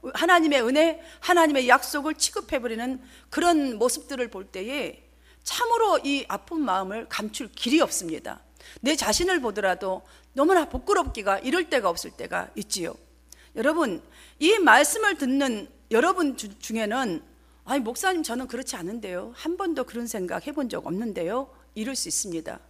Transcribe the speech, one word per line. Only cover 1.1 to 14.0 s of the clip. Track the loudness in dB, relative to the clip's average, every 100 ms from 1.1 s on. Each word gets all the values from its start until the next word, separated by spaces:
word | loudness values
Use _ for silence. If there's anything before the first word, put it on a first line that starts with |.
| -10
하나님의 | 2 4 6 4 6
약속을 | 6 4 -4 -4 -2
취급해버리는 | -4 -4 -4 -4 -4 -4 -6 -6 -12 -20 _
그런 | 0 4 4 2 0
모습들을 | 0 0 -8 -6 -6
볼 | -8 -12
때에 | -10 -8 -6 -8 -10 _ _ _ _
참으로 | -8 -4 0 2 4 2
이 | 2 -2 -2
아픈 | -8 -6 -4
마음을 | 0 0 -2 -8 -8
감출 | -8 -6 -8 -12
길이 | -6 2 4
없습니다. | 4 0 -6 -8 -10 -14 _ _ -20 -4
내 | 0 0
자신을 | 0 2 2 0
보더라도 | 0 0 0 0 -2 -6 -8 -20 _
너무나 | 2 4 4 2
부끄럽기가 | -6 0 0 0 -2 0 0
이를 | 2 0 2
데가 | 2 2
없을 | -2 -8
때가 | -12 -6 -6 -6 -10
있지요. | -6 -6 -6 -8 -20 _ _ -20 -16 -2
여러분, | 0 2 0 -2